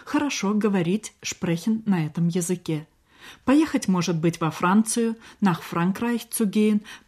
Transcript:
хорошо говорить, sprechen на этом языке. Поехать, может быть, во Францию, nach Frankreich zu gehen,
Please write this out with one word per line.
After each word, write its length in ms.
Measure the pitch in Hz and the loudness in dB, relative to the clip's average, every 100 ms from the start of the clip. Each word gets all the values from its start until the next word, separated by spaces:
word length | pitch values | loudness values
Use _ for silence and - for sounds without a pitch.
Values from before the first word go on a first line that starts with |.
| - | -4
хорошо 480 | 294 294 - 196 | -2 -2 -2 -2
говорить, 600 | 214 214 196 170 214 - - | 0 0 0 0 -2 -4 -12
sprechen 600 | - - 175 170 220 220 214 | -12 -6 -4 -2 -2 -2 0
на 200 | 180 151 | 0 0
этом 240 | 160 170 | 0 0
языке. 580 | 180 170 175 - 156 156 _ _ _ - - | 0 -2 -4 -4 -6 -6 _ _ _ -20 -6
Поехать, 460 | - 285 320 262 - | 2 4 4 0 0
может 260 | 185 170 165 | 0 0 0
быть, 240 | 170 165 | 0 0
во 120 | 175 | -4
Францию, 640 | - 180 208 220 240 226 226 - - | 0 2 4 4 0 -2 -4 -12 -2
nach 220 | 196 170 | 0 0
Frankreich 640 | - 170 180 190 240 233 - | -4 -2 0 0 -2 -4 -4
zu 160 | - 214 | -2 0
gehen, 360 | 214 214 214 - - | 2 2 2 -2 -16